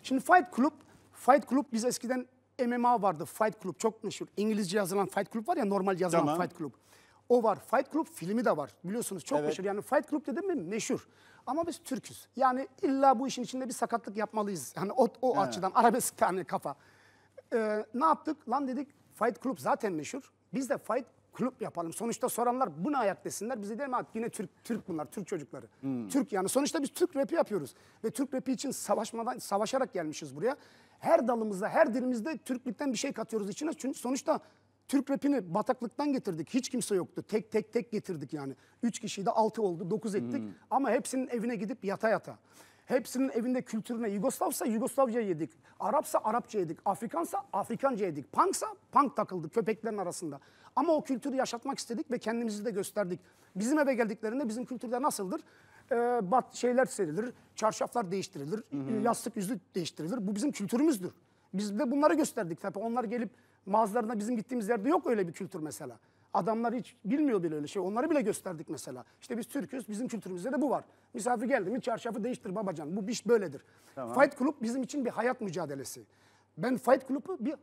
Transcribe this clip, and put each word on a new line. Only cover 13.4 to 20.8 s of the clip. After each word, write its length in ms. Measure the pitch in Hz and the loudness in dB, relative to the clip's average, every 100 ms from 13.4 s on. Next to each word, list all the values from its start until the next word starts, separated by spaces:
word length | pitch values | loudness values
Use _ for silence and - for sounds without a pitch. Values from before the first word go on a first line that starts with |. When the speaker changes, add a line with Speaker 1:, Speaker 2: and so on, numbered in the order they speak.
Speaker 1:
içinde 260 | 233 254 247 | -6 -4 -6
bir 40 | |
sakatlık 440 | - 233 226 233 208 | -4 -2 -2 -4 -4
yapmalıyız. 580 | 208 220 208 180 120 - | -2 -2 -2 -4 -8 -6
Yani 160 | 190 | -2
o, 160 | - 254 - | 4 4 4
o 120 | 262 202 | 2 4
Speaker 2:
Evet. 120 | 190 | 2
Speaker 1:
açıdan 240 | - 190 | 0 2
arabesk 420 | 233 233 233 - - | 6 6 6 -2 2
tane 280 | 208 185 | 2 2
kafa. 300 | 165 190 151 139 - - - _ _ - _ | -2 -4 -4 -10 -18 -20 -20 _ _ -20 _
Ee, 320 | 233 214 214 - | 0 0 -2 -2
ne 100 | 240 | 2
yaptık? 460 | 320 294 - 311 - | 2 2 0 -6 -2
Lan 180 | 262 269 | -2 0
dedik 200 | 254 269 _ _ | -4 -6 _ _
Fight 280 | - 233 214 | 0 0 0
Club 160 | 254 208 | -6 -2
zaten 340 | 170 277 208 | 0 0 0
meşhur. 400 | 160 143 277 - _ _ | -2 -6 -8 -12 _ _
Biz 160 | 220 262 | -6 -2
de 80 | |
Fight 280 | - | -2